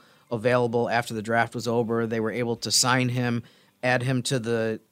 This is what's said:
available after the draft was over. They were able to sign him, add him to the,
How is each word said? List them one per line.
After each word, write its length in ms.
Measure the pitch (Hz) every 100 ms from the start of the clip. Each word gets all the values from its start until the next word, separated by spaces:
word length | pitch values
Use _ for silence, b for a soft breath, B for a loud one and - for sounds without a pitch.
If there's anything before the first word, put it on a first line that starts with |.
| b b b
available 580 | 117 120 123 120 120 113
after 240 | 113 -
the 80 | 113
draft 320 | 107 117 113
was 140 | 123 120
over. 400 | 117 113 117 113
They 120 | 113
were 120 | 110
able 240 | 104 117 113
to 160 | 117
sign 380 | - 123 127 123
him, 340 | 123 123 117 b b b _
add 180 | 127 127
him 220 | 123 127
to 160 | 117 135
the, 400 | 113 117 113 110 -